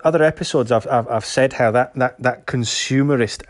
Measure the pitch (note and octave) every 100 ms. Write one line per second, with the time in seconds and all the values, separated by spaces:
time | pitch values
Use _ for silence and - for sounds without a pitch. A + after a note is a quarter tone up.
0 | D#3+ D#3+ D#3+ D#3+ F3 D3 A#2 A2+ - B2
1 | A2 B2 - - C3 - A#2+ A#2 B2+ C3+
2 | B2 - B2+ A#2+ - B2+ A2+ - - C3
3 | C#3+ C3+ G#2+ -